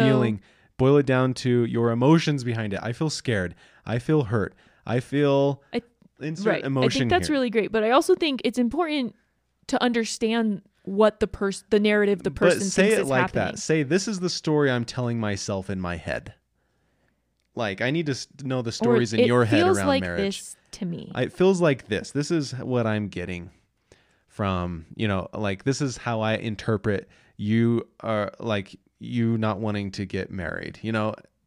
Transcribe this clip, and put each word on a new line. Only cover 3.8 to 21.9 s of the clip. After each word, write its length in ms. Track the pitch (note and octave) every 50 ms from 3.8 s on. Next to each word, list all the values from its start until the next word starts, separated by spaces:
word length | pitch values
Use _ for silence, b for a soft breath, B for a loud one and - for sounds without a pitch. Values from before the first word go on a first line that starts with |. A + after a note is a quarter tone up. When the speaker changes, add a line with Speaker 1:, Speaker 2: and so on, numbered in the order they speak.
| b
Speaker 2:
I 120 | - A2 A#2+
feel 240 | - - D#3 D3+ B2
hurt. 300 | F#2+ A#2+ G#2+ F#2 - b b b b b b b
I 120 | - A2+ C3
feel," 640 | - - C3 C#3+ D3 C#3 C#3 C#3 C#3 C#3+ C#3 - _ _
Speaker 1:
I, 100 | - A#3+ - _ _ _ _ _ _ _
Speaker 2:
insert 260 | B2+ D#3 D#3+ E3+ G3+
Speaker 1:
right. 180 | G#3+ E3+ - -
Speaker 2:
emotion 240 | C#3 C3+ C3 B2+ C3
Speaker 1:
I 100 | - -
think 80 | C3 A#2
that's 180 | - F#3 - -
Speaker 2:
here. 60 | D4+
Speaker 1:
really 160 | C4+ B3+ A#3+
great, 200 | G3 A3+ F#3 -
but 140 | A3 A3 G#3+
I 60 | A3+
also 240 | B3 D4+ E4 - F#4
think 240 | - E4+ D4+ C4+ A3+ -
it's 140 | B3 - B3
important 560 | B3 A3+ B3 D#4+ F4 D#4 D4+ D4 B3 - - _ _ _ _ _ _ _ _ _ _ -
to 120 | - -
understand 800 | A#3 B3 A#3 A#3 A3 - - - A#3 A3 A3+ A#3 A3+ A3 G3+ - - _ _ _ _
what 360 | F#3+ G3 G3+ A3 G#3 G#3+ -
the 80 | G#3+ G3
pers-, 340 | - - G3+ G3 F#3+ - - _
the 80 | A3 G#3
narrative 460 | G#3 G#3+ G#3 G#3 G#3 G3+ G3+ F3+ -
the 60 | F#3
Speaker 2:
But 240 | C3+ - - F3 F3
Speaker 1:
person 80 | -
Speaker 2:
say 200 | G3+ F#3+ - F#3+ F#3+
Speaker 1:
thinks 120 | G#3+ A3 -
Speaker 2:
it 40 |
Speaker 1:
is 60 | C#3+ C3+
Speaker 2:
like 120 | C3 B2+
Speaker 1:
happening. 240 | - - - A#2 G2 E2
Speaker 2:
that. 60 | - -
Say, 240 | - - D#3 D#3+ C#3+
"This 240 | B2+ E3 F#3+ - A#3
is 100 | G#3 F3+
the 120 | F3+ E3+
story 400 | - - - D#3+ D3+ D3+ D3 C3+
I'm 120 | B2 A#2+ A#2
telling 360 | - - C3 B2 A#2 A#2 A#2
myself 500 | A2 G#2 G2 G2 - - G2+ F#2+ F#2+ -
in 80 | G2+ F#2
my 160 | F#2 F2 F2
head." 380 | E2 - - B1 A#1+ B1 - - _ _ _ _ _ _ _ _ _ _ _ _ _ _ _ _ _ _ _ _ _ _ _ _
Like, 260 | A#2 A#2 G2+ F#2+ G2
I 80 | A2+ B2+
need 160 | D3+ E3+ E3
to 60 | D3
s-, 140 | B2+ - - - - -
know 200 | C#3+ B2+ C3 B2+
the 80 | A#2 A#2
Speaker 1:
Or, 20 |
Speaker 2:
stories 400 | - - A3+ A#3+ A#3+ A3+ A#2+ -
in 80 | A2+ A3
Speaker 1:
"It 60 | B3+
Speaker 2:
your 180 | A#3+ B2 B2 A#2
head 180 | - C#4+ D#4
Speaker 1:
feels 160 | F4 F#4 F#4 -
Speaker 2:
around 80 | - C#4+
Speaker 1:
like 120 | C4+ C4+
Speaker 2:
marriage. 400 | - F3+ F3 - G3 G3 G3 -
Speaker 1:
this 160 | - - - - _ _
to 140 | - - F#3+
me." 260 | F3 E3+ B2 - - -
Speaker 2:
I, 100 | - B2+
it 80 | -
feels 280 | - - F3+ F#3+ G3 E3+
like 260 | F3 D#3 C3 A2 -
this. 220 | -